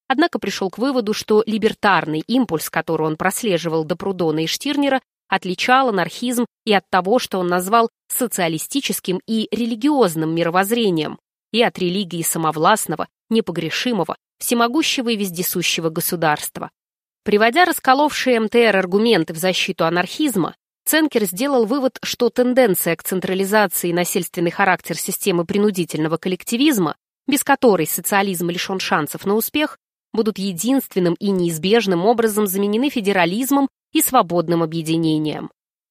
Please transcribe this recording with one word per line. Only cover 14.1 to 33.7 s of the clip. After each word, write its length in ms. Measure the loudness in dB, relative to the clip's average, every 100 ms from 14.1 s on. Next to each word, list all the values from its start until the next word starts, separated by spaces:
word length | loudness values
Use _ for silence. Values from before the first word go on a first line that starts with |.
| -6 _ _
всемогущего 720 | -2 0 2 2 0 0 0
и 80 | -2
вездесущего 720 | -2 -4 -4 -2 -2 -2 -2
государства. 800 | -2 -4 0 0 0 -4 -10 -14 -16 _ _ _ _
Приводя 420 | 0 2 4 4 2
расколовшие 720 | 2 2 4 2 0 2 2
М 100 | 2
Т 160 | 4
Р 140 | 4 4
аргументы 560 | 2 2 4 2 0
в 40 | -2
защиту 480 | -2 0 -2 0 0
анархизма, 720 | 0 -2 -2 -2 0 -2 -4 _ _ -2
Ценкер 380 | 0 2 0
сделал 420 | -2 -2 0 2 2
вывод, 320 | 0 0 -4
что 260 | -8 -2 0
тенденция 640 | 2 2 4 4 2 0 -2
к 60 |
централизации 880 | -2 -4 -2 -2 0 2 2 0 -2
и 40 |
насильственный 580 | 0 0 -2 -4 -2 -2
характер 440 | 2 2 0 -2 -6
системы 480 | -6 -4 0 0
принудительного 720 | 0 2 2 0 -2 -2 -2 -2
коллективизма, 800 | -2 -6 -4 0 2 2 0 -2 _ _ -4
без 180 | -2
которой 440 | 2 4 4 4 0
социализм 640 | -4 0 0 0 -2 -4
лишен 280 | -4 -4 -6
шансов 460 | -2 -2 -2 -4 -2
на 80 |
успех, 460 | -2 0 -2 -2 -4 _ _ _
будут 240 | -2 -2 -2
единственным 800 | -4 -2 0 0 0 0 0 0
и 160 | 0
неизбежным 760 | 0 0 -2 2 2 4 2 2
образом 400 | 2 2 0 0
заменены 460 | 0 0 0 0
федерализмом 760 | -2 0 2 2 0 0 0 0